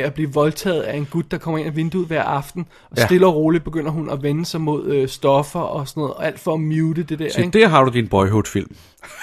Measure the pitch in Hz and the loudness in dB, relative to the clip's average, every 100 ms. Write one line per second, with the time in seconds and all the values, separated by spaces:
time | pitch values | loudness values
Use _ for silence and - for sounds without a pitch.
0 | 143 151 147 147 151 156 196 160 - 143 | 0 -2 -2 2 0 0 -2 -2 -2 -4
1 | 143 165 - 175 165 156 156 151 160 185 | -4 -4 -4 -6 -4 -4 -4 -4 -2 -2
2 | 165 151 - 143 - 175 170 - _ 113 | -2 -2 -2 -4 -6 -10 -12 -14 _ 0
3 | 117 180 185 156 156 170 - 160 151 156 | 4 6 6 4 2 0 -2 -4 -4 -4
4 | 143 139 143 151 175 165 151 151 - 143 | -6 -4 -2 -2 -4 -4 -2 -2 -2 0
5 | 131 - 139 139 143 175 - 156 135 156 | -2 0 2 2 0 -6 -4 -6 -8 -6
6 | 135 - 143 - 170 160 156 156 160 160 | -6 -4 -6 -4 -4 -2 -2 0 0 -2
7 | 160 156 151 - 180 214 196 151 131 120 | -4 -6 -4 -2 2 4 6 6 4 2
8 | 104 98 98 107 - 101 - - - _ | 2 2 4 2 0 -4 -6 -16 -20 _
9 | - - | -20 -16